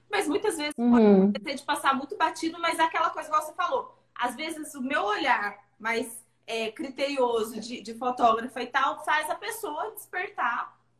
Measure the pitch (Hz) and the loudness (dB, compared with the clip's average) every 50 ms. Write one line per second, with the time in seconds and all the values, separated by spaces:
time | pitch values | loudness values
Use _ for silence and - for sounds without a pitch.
0 | _ _ - 392 339 302 302 403 - 440 - 320 - 392 - - 233 240 240 240 | _ _ -2 -2 0 0 0 0 0 0 -2 -2 -4 -4 -2 0 4 6 8 8
1 | 220 208 202 190 190 202 208 214 - 302 277 262 - - - - - 285 262 254 | 10 10 8 8 8 6 2 0 -4 -8 -8 -8 -4 -4 -4 0 0 0 0 0
2 | 277 - 403 - 330 330 339 - - 330 330 349 330 330 330 330 330 330 - 359 | -2 -8 -2 -2 -2 -2 0 -2 -4 -6 -4 -2 -2 -2 2 2 0 2 2 0
3 | 320 - - - 311 302 302 311 311 311 - - 359 - 277 240 - - - _ | 0 0 0 -4 -4 -2 0 0 0 -2 -4 -4 -2 0 0 -2 -4 -6 -12 _
4 | _ _ _ - 240 240 226 240 311 320 320 311 302 - - 285 247 262 285 311 | _ _ _ -4 -4 -2 -2 -4 -6 -8 -8 -8 -10 -12 -10 -8 -6 -2 -2 0
5 | 381 403 415 370 320 269 233 214 208 202 202 - - _ _ _ 208 226 226 226 | 0 0 0 0 2 2 2 2 2 -2 -6 -10 -16 _ _ _ -4 -2 -2 -2
6 | 254 247 - - - _ _ _ _ - 226 226 226 214 220 - 254 269 262 285 | -4 -4 -8 -14 -20 _ _ _ _ -8 -6 -4 -4 -6 -6 -8 -10 -10 -4 -4
7 | 277 277 285 269 254 240 233 226 214 226 214 214 - 233 247 - - 226 226 - | -2 -2 2 2 2 2 2 0 -2 -2 -4 -8 -10 -10 -10 -10 -10 -12 -10 -6
8 | 262 247 247 254 254 233 226 226 226 254 - 262 240 247 - 269 262 294 302 302 | -4 -4 0 4 4 4 4 4 0 -4 -6 -8 -8 -2 0 2 2 2 0 -2
9 | - - 302 311 302 311 349 - 403 415 453 - - 330 294 311 403 440 440 - | -2 0 0 0 0 -2 -6 -6 -6 -8 -8 -8 -8 -8 -6 -6 -6 -8 -8 -12
10 | - - - 359 370 415 - - 269 240 233 - - - - _ _ _ _ _ | -16 -10 -8 -8 -8 -6 -6 -4 -2 -2 -2 -4 -6 -10 -14 _ _ _ _ _